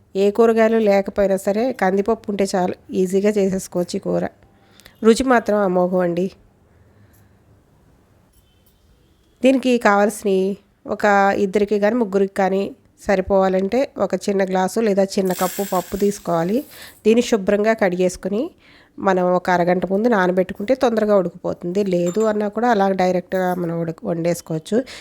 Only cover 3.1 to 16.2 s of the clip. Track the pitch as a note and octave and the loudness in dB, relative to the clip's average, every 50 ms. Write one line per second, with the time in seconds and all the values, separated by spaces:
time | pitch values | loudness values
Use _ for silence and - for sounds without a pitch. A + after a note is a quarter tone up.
3.1 | G3 G3 G3 G#3 G3+ G#3 F#3+ G3 F#3 F#3+ - - - F3+ F3+ - - G3 - - | 0 0 0 2 2 2 0 0 -2 -4 -6 -6 -6 -6 -4 -4 -6 -8 -4 -4
4.1 | F3 F3 - - - _ _ _ _ _ _ _ _ - - - _ _ A3 A3 | -2 -2 -4 -6 -8 _ _ _ _ _ _ _ _ -20 -20 -20 _ _ 2 4
5.1 | A#3 G3 B3+ C4 B3 A3+ - - G#3 G#3 G3+ F#3 F3+ F3+ F3+ F3+ F#3 F#3 F3+ F3 | 4 4 2 2 2 2 2 0 0 0 2 2 2 2 2 2 2 0 0 0
6.1 | E3+ E3+ F#3+ F#3 - - _ _ _ _ _ _ _ _ _ _ _ _ _ _ | 0 -2 -2 -4 -6 -10 _ _ _ _ _ _ _ _ _ _ _ _ _ _
7.1 | _ _ _ _ _ _ _ _ _ _ _ _ _ _ _ _ _ _ _ _ | _ _ _ _ _ _ _ _ _ _ _ _ _ _ _ _ _ _ _ _
8.1 | _ _ _ _ _ _ _ _ _ _ _ _ _ _ _ _ _ _ _ _ | _ _ _ _ _ _ _ _ _ _ _ _ _ _ _ _ _ _ _ _
9.1 | _ _ _ _ _ _ A#3+ C4 C4+ B3+ - B3+ B3 A#3 - G#3+ G3+ G3+ G#3 A3 | _ _ _ _ _ _ 2 4 4 4 2 2 0 2 4 4 4 4 2 2
10.1 | G#3 - - G3+ G3 F#3+ F#3+ G3 G3+ - _ _ _ _ - - G#3 G3+ - G#3 | 0 -2 -2 0 0 0 0 -2 -4 -6 _ _ _ _ -12 -10 -6 -2 0 2
11.1 | G3+ G3 G3 G3 G3 G3+ G3+ F#3+ F#3 G#3+ G#3 G3 G#3+ G3+ G3+ G#3 A#3 B3+ A3+ F#3+ | 4 4 4 2 2 0 0 0 0 0 0 0 0 0 0 0 0 0 -2 -2
12.1 | F#3+ G3 G3 G3 - - F#3+ F#3 F#3+ G3 G3 - C#4 - _ _ _ _ - - | 0 0 0 0 0 -2 -2 0 0 -2 -4 -6 -8 -14 _ _ _ _ -4 -2
13.1 | G3 F#3 F#3 - G3 F#3+ F#3+ F#3+ F#3 F#3 G3 F#3+ - B3+ C#4 - - - G3+ F#3 | 0 0 0 2 2 2 2 2 0 0 -2 -2 -2 -2 -2 -2 -4 -4 -4 -2
14.1 | F#3+ F#3 - G#3+ G3+ F#3+ G3 F#3 F#3 F#3 F#3 F#3 - A3+ A#3 G#3 F#3+ G3 G3 F#3+ | -4 -4 -2 -2 0 0 0 0 0 0 -2 -2 -2 -2 0 0 2 2 0 0
15.1 | - G#3 F#3+ F#3 F3+ - F#3 F3+ - - G3+ F#3+ F#3+ F3+ F3+ - G3+ F#3+ G3+ G3+ | 0 -2 -2 -2 -2 -2 -2 -4 -4 -6 -6 -4 -2 -4 -4 -4 -4 -2 -2 -2
16.1 | G3 - | -2 -2